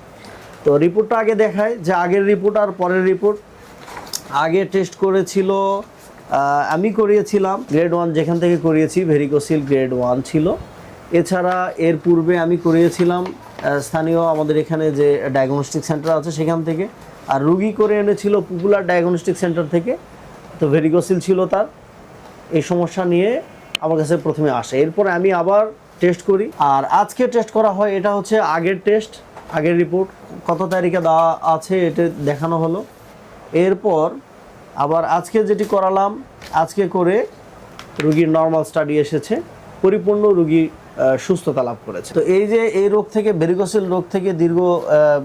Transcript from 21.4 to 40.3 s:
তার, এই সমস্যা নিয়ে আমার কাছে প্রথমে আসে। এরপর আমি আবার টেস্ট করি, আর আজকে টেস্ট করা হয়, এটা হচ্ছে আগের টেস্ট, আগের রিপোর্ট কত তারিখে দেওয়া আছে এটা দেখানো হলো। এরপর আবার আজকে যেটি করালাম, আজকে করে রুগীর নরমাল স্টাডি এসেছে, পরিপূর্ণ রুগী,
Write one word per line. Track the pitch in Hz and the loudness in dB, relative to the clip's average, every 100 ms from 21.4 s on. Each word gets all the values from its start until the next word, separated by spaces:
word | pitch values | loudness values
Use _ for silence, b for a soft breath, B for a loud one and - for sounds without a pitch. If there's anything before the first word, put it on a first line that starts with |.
| 185 | 0
তার, | 196 262 - - - - - - - - | 0 -2 -8 -20 -20 -20 -20 -20 -20 -4
এই | 165 | -2
সমস্যা | 135 175 170 190 180 | 0 -2 -2 -2 0
নিয়ে | 175 202 277 - - - - | 2 2 -2 -6 -18 -14 -6
আমার | 156 156 | -2 0
কাছে | 151 170 | 0 0
প্রথমে | 156 147 151 | -2 -2 0
আসে। | 123 - 131 | 0 -2 0
এরপর | 160 185 196 | 0 0 0
আমি | 175 190 | 0 0
আবার | 175 175 202 220 - - - | 2 2 2 0 -4 -20 -2
টেস্ট | 180 175 | 0 0
করি, | - 190 220 - | 0 0 0 0
আর | 143 135 135 | 2 2 2
আজকে | 180 202 - 247 | 0 0 0 0
টেস্ট | 233 220 | 0 0
করা | 214 220 | 0 2
হয়, | 190 208 196 | 2 0 0
এটা | 202 202 | 0 -2
হচ্ছে | 180 220 | 0 0
আগের | 185 170 170 185 208 | 0 0 -2 -2 0
টেস্ট, | 214 214 - - - - | 0 -2 -14 -20 -20 -8
আগের | 160 160 170 | -2 0 2
রিপোর্ট | 156 180 190 - - 180 - | 0 -2 -4 -8 -20 -10 -4
কত | 165 180 | -2 -2
তারিখে | 185 180 180 | -2 0 0
দেওয়া | 160 160 165 - | 2 2 2 0
আছে | 160 160 - 185 170 | 0 -2 0 0 0
এটা | 160 170 147 143 | 0 -2 -2 -4
দেখানো | 143 165 165 | -2 -2 -2
হলো। | 165 185 - - - - - - - | -2 -4 -8 -18 -20 -20 -20 -20 -4
এরপর | 160 185 196 214 160 165 269 - - - - - - | 0 2 0 0 0 0 -4 -18 -20 -20 -20 -10 -4
আবার | 143 165 165 | 0 0 0
আজকে | 170 170 226 | -2 0 0
যেটি | 202 202 | 0 0
করালাম, | 208 202 185 190 202 247 - - - | 0 0 2 2 0 -4 -16 -20 -4
আজকে | 160 165 202 180 | -2 -2 -2 -2
করে | 185 175 214 427 - - - - - - - | 0 0 0 -2 -10 -20 -20 -20 -20 -12 -2
রুগীর | 156 156 160 | 0 2 2
নরমাল | 160 160 160 | 2 2 0
স্টাডি | 151 160 147 151 | -2 -2 0 0
এসেছে, | 147 151 - 262 - - - - | 0 -2 -4 -6 -8 -16 -20 0
পরিপূর্ণ | 190 208 185 208 | 2 2 0 2
রুগী, | 208 | 4